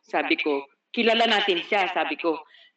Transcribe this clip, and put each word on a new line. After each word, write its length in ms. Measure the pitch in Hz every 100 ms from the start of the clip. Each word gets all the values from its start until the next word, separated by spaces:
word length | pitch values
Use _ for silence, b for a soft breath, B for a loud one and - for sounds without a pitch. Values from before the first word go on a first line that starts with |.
Sabi 400 | - 170 143 160
ko, 240 | 156 139 139 _ _
"Kilala 400 | 247 220 226 226
natin 320 | 208 202 175
siya," 320 | 165 208 185
sabi 240 | 175 160 151
ko, 240 | 170 156 b b b